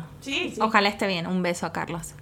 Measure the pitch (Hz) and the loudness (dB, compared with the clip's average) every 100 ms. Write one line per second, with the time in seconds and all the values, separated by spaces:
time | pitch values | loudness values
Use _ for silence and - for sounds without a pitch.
0 | 160 - 269 294 359 - 220 220 202 208 | -6 -12 -4 -4 -2 0 4 6 4 2
1 | 202 180 175 185 175 175 165 170 - 170 | 0 0 0 2 2 0 -2 -4 -4 -6
2 | - - | -8 -14